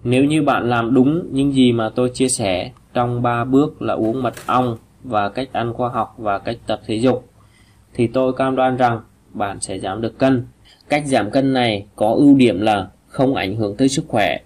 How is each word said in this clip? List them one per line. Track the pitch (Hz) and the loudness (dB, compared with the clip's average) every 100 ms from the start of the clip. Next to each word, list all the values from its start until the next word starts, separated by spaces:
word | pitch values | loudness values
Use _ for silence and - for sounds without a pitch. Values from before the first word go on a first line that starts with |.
Nếu | 123 123 | 0 2
như | 143 156 | 2 2
bạn | 143 117 110 | 2 0 0
làm | 120 113 | -2 2
đúng | 131 127 160 - | 4 4 2 -4
những | 135 139 | -2 0
gì | 135 127 | 4 4
mà | 117 110 | 4 -2
tôi | 110 123 | -2 -2
chia | 123 131 | 0 -2
sẻ | 127 104 90 123 - _ | 0 -2 -2 -4 -14 _
trong | 123 120 120 | -4 -2 -2
ba | 123 120 | -2 -2
bước | 120 135 151 - | 2 2 2 -2
là | 113 | -6
uống | - 110 127 | -2 -2 -2
mật | 120 - - | -4 -6 -2
ong | 120 127 110 _ _ | 0 0 -4 _ _
và | 131 107 101 | -6 -2 -2
cách | 101 131 | -4 -6
ăn | - 117 | -4 -4
khoa | 117 123 | -4 -4
học | 123 107 - | -4 -6 -6
và | 110 98 | -6 -4
cách | - 117 - | -6 -10 -6
tập | 104 - | -8 -4
thể | |
dục, | 107 127 117 - _ _ _ _ _ _ | 0 0 0 -4 _ _ _ _ _ _
thì | - 117 | -4 -2
tôi | 131 131 | 0 -2
cam | 127 131 131 | 0 -2 0
đoan | 131 127 | 0 2
rằng | 123 113 - _ _ | 0 0 -8 _ _
bạn | - 101 98 | -8 -6 -6
sẽ | - 95 | -10 -8
giảm | 98 101 | -6 -4
được | 113 - | -6 0
cân. | 135 131 123 _ _ _ _ | 0 0 -2 _ _ _ _
Cách | 147 151 | -4 0
giảm | 131 104 | 0 0
cân | 139 135 | 0 0
này | 131 123 104 98 - | 0 0 -2 -8 -2
có | 107 | 0
ưu | 110 143 139 | 4 6 8
điểm | 123 92 | 6 4
là | 107 104 92 _ _ | 2 0 -2 _ _
không | - 135 | -2 0
ảnh | 127 95 107 | 0 -4 -4
hưởng | 107 104 | -4 0
tới | 135 | 0
sức | 139 151 | 0 -4
khỏe | 120 95 64 | 0 0 -2